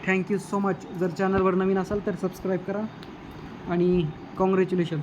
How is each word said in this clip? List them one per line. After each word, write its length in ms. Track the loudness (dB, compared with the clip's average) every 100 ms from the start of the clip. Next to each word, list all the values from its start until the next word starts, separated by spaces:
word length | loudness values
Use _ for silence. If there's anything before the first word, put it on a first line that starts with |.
| 2
thank 220 | 0 2
you 80 | -2 0
so 100 | 0 0
much. 320 | -2 -6 -2
जर 80 | -2
चॅनलवर 460 | 0 2 4 4
नवीन 240 | 4 4 2
असाल 220 | 2 -2 -2
तर 60 |
सबस्क्राईब 480 | -2 -4 -4 -2 -2
करा 220 | -2 -6 -6 -10 -16 -14 -14 -14 -14 -12 -2
आणि 360 | 2 4 4 2 -4 -12 0
कॉंग्रॅच्युलेशन 640 | 4 4 4 2 0 -2